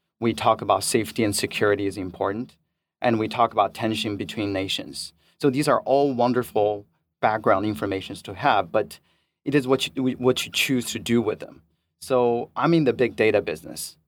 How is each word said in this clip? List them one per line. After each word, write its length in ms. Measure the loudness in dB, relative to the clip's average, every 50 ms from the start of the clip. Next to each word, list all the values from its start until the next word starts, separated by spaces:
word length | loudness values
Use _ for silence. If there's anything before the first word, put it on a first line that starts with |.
| _ _ _ -4
We 120 | -2 -2
talk 300 | -2 2 2 2 2 2
about 220 | 2 2 2 2 2
safety 400 | 2 0 0 0 -2 -2 -2 0
and 100 | 0 0
security 520 | -2 -4 -4 -2 0 2 2 2 2 0
is 100 | -4 -6
important. 600 | -6 -8 -8 -6 -4 -4 -4 -4 -6 -8 -12 -14 _ _ _ _ _ _ _ _ _
And 160 | -2 0 0 0
we 80 | 0
talk 260 | -2 0 0 0 2
about 220 | 2 2 0 0 0
tension 420 | -4 -4 -2 -2 -2 -4 -4 -4
between 360 | -6 -6 -8 -6 -4 -4 -2
nations. 600 | -2 -2 -4 -4 -6 -6 -8 -10 -12 -12 -12 -14 -16 _ _ _ _ 0
So 100 | 0 2
these 160 | 2 2 2
are 140 | 2 2 2
all 340 | 2 2 2 2 2 2 2
wonderful 720 | 2 0 2 2 0 -2 -2 0 2 2 2 0 -2 -8 _ _ _ _ _ _ _
background 460 | 0 0 0 2 2 2 2 4 2
informations 560 | -2 -4 -4 -4 -4 -4 -6 -6 -10 -12 -14
to 120 | -14 -14 -8
have, 360 | -2 0 2 2 2 2 0
but 300 | 0 -2 -2 -2 -6 -20 _ _ _ _ _ _ _ _ -4
it 100 | 0 0
is 120 | 0 2
what 300 | 2 2 0 0 -2 -4
you, 160 | -2 -2 -2
what 340 | -2 0 2 2 2 2 -2
you 60 | -6
choose 340 | -4 -2 -2 0 0 -2 -2 -4
to 80 | -6 -6
do 200 | -2 2 2 2
with 200 | 2 0 -2 -4
them. 220 | -6 -14 -18 -20 _ _ _ _ _ _ _ _
So 500 | -4 0 2 2 4 2 2 0 -4 -6 -4
I'm 180 | 0 2 4
in 120 | 4 4 4
the 80 | 2
big 240 | 2 2 2 0 2
data 260 | 2 4 4 4 4
business, 540 | 2 0 -4 -8 -10 -12 -12 -12 -12 -14 -14 _ _